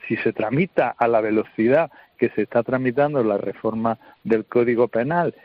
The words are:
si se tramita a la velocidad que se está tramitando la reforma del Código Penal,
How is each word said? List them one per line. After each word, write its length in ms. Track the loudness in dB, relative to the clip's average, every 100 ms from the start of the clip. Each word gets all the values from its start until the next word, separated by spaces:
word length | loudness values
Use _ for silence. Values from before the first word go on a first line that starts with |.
| -6
si 80 | -4
se 140 | -2
tramita 640 | -2 -2 -2 -2 0 -2 0
a 120 | 2
la 140 | 2
velocidad 680 | 2 0 -2 0 2 2 2 -6 -20 -4
que 100 | -2
se 140 | -2
está 180 | -2 -2
tramitando 600 | 0 -2 -2 0 0 0
la 160 | 0 -2
reforma 580 | -4 -6 -6 -2 -2 -4 -8 _
del 220 | -2 -2 0
Código 440 | 0 2 2 0
Penal, 440 | 0 -2 -2 -2 -6